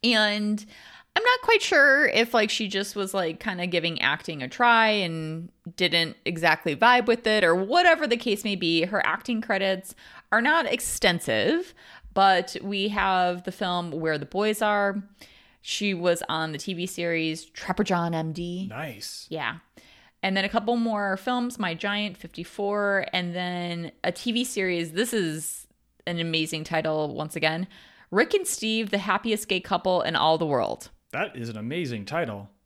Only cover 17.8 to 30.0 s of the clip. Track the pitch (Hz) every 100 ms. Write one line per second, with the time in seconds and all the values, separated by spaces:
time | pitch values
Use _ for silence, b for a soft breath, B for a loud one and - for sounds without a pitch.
17.8 | 196 180 170 165 160 156 175 180 190 110
18.8 | 156 107 - - - 160 123 160 _ -
19.8 | b b b _ 190 190 196 226 208 240
20.8 | 233 214 202 190 220 247 240 247 190 165
21.8 | 202 208 208 185 175 - 175 - 202 208
22.8 | 202 196 - 180 175 175 180 180 175 170
23.8 | 170 _ - 180 247 233 254 - 190 175
24.8 | 165 165 233 226 170 156 160 - - _
25.8 | _ _ - 170 165 160 156 160 151 165
26.8 | 160 156 151 - 151 165 156 160 185 B
27.8 | B B B 185 311 403 381 - 220 220
28.8 | 214 202 196 202 226 214 - 185 - 175
29.8 | 185 180